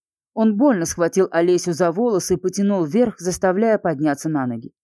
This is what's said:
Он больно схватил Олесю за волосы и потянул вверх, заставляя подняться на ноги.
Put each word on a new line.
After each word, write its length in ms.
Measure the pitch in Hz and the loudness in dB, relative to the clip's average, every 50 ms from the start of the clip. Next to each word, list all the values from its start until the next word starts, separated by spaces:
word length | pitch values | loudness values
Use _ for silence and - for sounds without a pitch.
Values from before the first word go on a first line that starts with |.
| _ _ _ _ _ _ _ 220 | _ _ _ _ _ _ _ 0
Он 160 | 220 220 208 | 0 2 2
больно 280 | 202 269 294 240 180 165 | 4 2 2 2 2 0
схватил 400 | - - - 170 165 - 190 185 - - | -4 -2 -2 -2 0 2 0 0 2 2
Олесю 400 | 165 170 175 180 175 - 180 170 | 0 2 4 2 2 0 -2 -2
за 180 | 135 180 170 | 0 0 0
волосы 440 | 160 185 240 240 208 180 - - 185 | 0 0 0 0 0 0 0 0 -2
и 20 | |
потянул 480 | - - 185 180 - 202 202 202 190 165 | -2 -2 -4 -2 0 0 0 2 0 -2
вверх, 340 | 147 147 226 247 233 - - | 0 2 2 2 0 0 -4
заставляя 580 | 170 185 175 - - 185 180 190 226 226 214 | -6 -6 -4 -2 0 0 2 2 2 2 2
подняться 520 | 196 - 180 156 131 156 151 143 139 - 160 | 2 0 -2 -2 0 0 -2 -2 -2 -2 -4
на 180 | 156 143 131 | -2 -2 -2
ноги. 240 | 123 117 113 123 - - _ | -2 -4 -6 -10 -14 -20 _